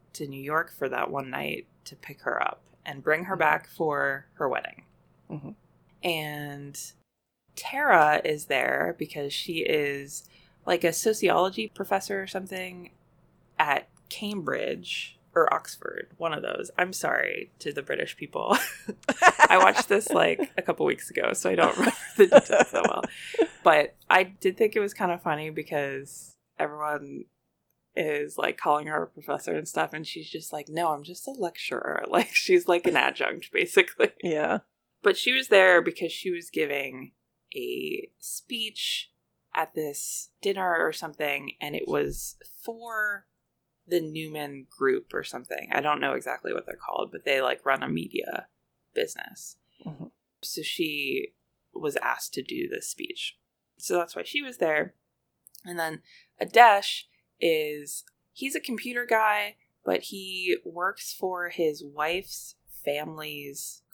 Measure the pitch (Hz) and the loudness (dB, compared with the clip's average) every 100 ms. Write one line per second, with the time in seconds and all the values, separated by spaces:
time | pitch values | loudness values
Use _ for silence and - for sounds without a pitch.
0 | _ - 147 135 139 156 170 - 135 123 | _ -12 -10 -8 -2 -2 -2 -4 -4 -2
1 | - 139 131 131 147 - - _ - 147 | -2 -4 -6 -6 -4 -6 -10 _ -20 -18
2 | - 143 - - - - _ _ - 139 | -18 -8 -6 -2 -4 -4 _ _ -14 -6
3 | 143 156 180 185 156 156 - - 160 143 | 0 0 0 2 4 2 0 -4 -2 0
4 | 139 139 - - 139 - - - - _ | 0 -2 -10 -4 0 0 -4 -12 -20 _
5 | _ _ - 151 139 - _ _ _ _ | _ _ -12 -12 -12 -16 _ _ _ _
6 | 247 165 151 147 147 143 143 143 - - | -4 -2 -4 -8 -10 -12 -14 -14 -14 -18
7 | _ _ _ _ _ - - 269 294 185 | _ _ _ _ _ -12 -8 0 6 8
8 | 151 151 - 151 - 135 127 135 - 170 | 8 4 0 -4 0 0 2 2 0 -2
9 | 156 151 143 - - 160 - 156 143 139 | -8 -6 -6 -6 -4 -2 0 0 0 -4
10 | 139 - - _ _ _ - 175 170 160 | -10 -14 -16 _ _ _ -2 2 2 2
11 | 220 214 185 170 185 190 214 - 196 196 | 0 2 4 4 2 -2 -8 -8 -2 -2
12 | - 196 190 190 190 190 185 180 175 - | -2 -6 -6 -8 -8 -10 -10 -12 -18 -20
13 | _ _ _ _ _ - 151 143 - _ | _ _ _ _ _ 0 2 0 -2 _
14 | _ - 208 202 151 - - - 175 - | _ -10 -6 -6 -4 -4 -4 -6 -8 -8
15 | - - _ 170 - - - - - - | -8 -16 _ 2 2 0 -4 -12 -12 -12
16 | - - 165 147 - - - - 180 185 | -14 -6 -6 -4 -4 -6 -4 -2 -2 -2
17 | 156 - - 50 - _ 156 147 135 - | 0 0 0 -4 -10 _ -10 -8 -4 -4
18 | - - 143 - 55 - - - - 202 | -4 -8 -8 -4 2 2 2 -8 -14 -6
19 | - - 359 - - 185 190 208 - 202 | -4 6 6 8 8 10 8 6 4 2
20 | 214 175 165 165 - - 175 160 156 - | 4 4 4 2 -2 -4 -4 0 0 -2
21 | - - - - 185 190 - - - - | -4 -2 0 0 0 4 4 4 0 0
22 | - - 190 - - 208 - - - - | -2 6 10 10 10 6 4 2 0 0
23 | - - - - 330 - 175 151 147 - | -6 -10 -6 0 0 4 6 6 4 -2
24 | - 185 185 196 190 185 214 220 202 - | 4 6 4 0 -2 2 2 2 -2 -2
25 | 190 175 175 151 156 156 151 151 139 135 | -2 -2 -2 -2 -4 -8 -4 -2 -2 -6
26 | 139 - - _ _ - 156 151 151 147 | -10 -16 -20 _ _ -4 -4 -2 -2 -4
27 | 139 139 - _ _ _ _ _ _ - | -6 -12 -14 _ _ _ _ _ _ -4
28 | 156 147 147 - - - 165 147 151 156 | -2 -2 -4 -4 -4 -2 0 0 0 -4
29 | 165 - 151 147 - 156 160 - 160 156 | -4 -10 -6 -6 -4 -6 -4 -4 -4 -6
30 | 156 165 156 160 160 151 143 156 170 147 | -10 -12 -12 -12 -10 -12 -8 -2 -2 -2
31 | 147 175 - 269 175 - - - - - | -6 -14 -12 -6 -6 -6 -6 -4 -4 -4
32 | - - - - - 180 175 175 175 151 | 0 0 2 0 6 6 6 2 4 4
33 | 131 - - - - - 180 - 180 - | 2 0 -4 -4 -4 -2 4 4 4 4
34 | - - 180 156 156 196 - _ _ _ | 0 2 -2 0 0 0 -4 _ _ _
35 | 196 185 240 262 262 196 185 175 170 - | 2 2 2 0 4 8 8 8 4 -2
36 | 170 - 190 175 165 160 147 143 139 131 | -6 -6 -6 -6 -6 -4 -2 -4 -6 -12
37 | 131 _ _ _ _ 139 123 127 151 - | -16 _ _ _ _ -10 -8 -6 -6 -8
38 | - _ - - - 233 220 - - - | -10 _ -14 -14 -10 -8 -8 -8 -6 -6
39 | - _ _ _ _ - 160 - 151 143 | -10 _ _ _ _ -6 -4 -4 -6 -6
40 | - - - _ 196 190 185 165 160 156 | -8 -10 -12 _ -4 -2 0 0 0 -2
41 | 160 - 147 143 143 - 151 147 - 147 | -10 -4 -4 -4 -6 -10 -8 -6 -2 -2
42 | 143 143 - - - - - 226 233 220 | -2 -4 -12 -14 -20 -14 -12 -12 -8 -4
43 | 208 202 - _ _ _ _ _ - 175 | -4 -6 -12 _ _ _ _ _ -4 -2
44 | 160 156 156 151 143 139 131 - 135 127 | -2 -8 -8 -8 -8 -10 -18 -2 0 0
45 | - - - 123 127 - - - 147 147 | -2 -8 -8 -10 -10 -10 -4 -2 0 0
46 | 139 135 127 123 - - - - - - | -2 -2 -4 -6 -6 -6 -8 -12 -6 -4
47 | - - - 135 127 131 - 135 135 156 | -4 -4 0 0 0 0 0 0 0 -4
48 | - - - - - _ _ _ _ - | -4 -6 -6 -8 -10 _ _ _ _ -4
49 | - - - - - - _ _ - 156 | -4 -6 -14 -16 -20 -20 _ _ -16 -14
50 | - _ _ _ - - 147 - 160 147 | -16 _ _ _ -10 -8 -6 -2 -2 -2
51 | 139 135 - _ _ _ _ - 151 - | -4 -4 -6 _ _ _ _ -8 -4 -2
52 | - 123 - - - - - - - - | -2 -2 -6 -8 -8 -6 -6 -6 -10 -10
53 | - - - - _ _ _ _ - 180 | -12 -10 -12 -14 _ _ _ _ -4 -2
54 | 170 - 180 294 269 254 170 151 185 - | -2 -8 -12 -12 -14 -2 0 0 -2 -8
55 | _ _ _ _ _ - - 175 165 156 | _ _ _ _ _ -20 -10 -6 -6 -6
56 | - - _ _ - 226 220 202 - - | -14 -20 _ _ 6 10 10 10 2 -4
57 | - _ _ _ 170 156 151 151 143 - | -8 _ _ _ 2 2 0 -6 -10 -12
58 | - _ _ - 269 311 - 220 240 240 | -14 _ _ -10 -6 -6 -6 -6 -6 -6
59 | 240 226 214 208 208 - _ _ - - | 0 2 4 2 -2 -10 _ _ -2 -2
60 | - 196 190 185 180 175 180 170 180 202 | -2 -10 -10 -6 -2 -2 -4 -4 -4 -4
61 | - - 190 180 175 175 160 147 143 147 | -10 -6 -6 -4 -6 -2 -2 -2 -8 -4
62 | 151 180 196 - - - - - - 147 | -2 -4 -6 -14 -16 -20 -20 -10 -6 -4
63 | 156 156 151 147 143 143 - - _ | -6 -10 -12 -12 -12 -12 -14 -14 _